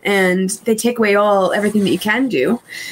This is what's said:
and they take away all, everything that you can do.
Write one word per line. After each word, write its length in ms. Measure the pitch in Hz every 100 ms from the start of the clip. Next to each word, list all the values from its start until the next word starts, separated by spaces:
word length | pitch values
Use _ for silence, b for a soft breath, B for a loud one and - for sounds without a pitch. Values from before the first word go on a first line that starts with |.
and 480 | - 202 185 180 190 -
they 100 | -
take 240 | 220 233 233
away 160 | 214
all, 380 | 202 208 196 185
everything 320 | - 208 214
that 60 | 196
you 100 | 175
can 280 | 208 226 269
do. 320 | 156 135 240 - B B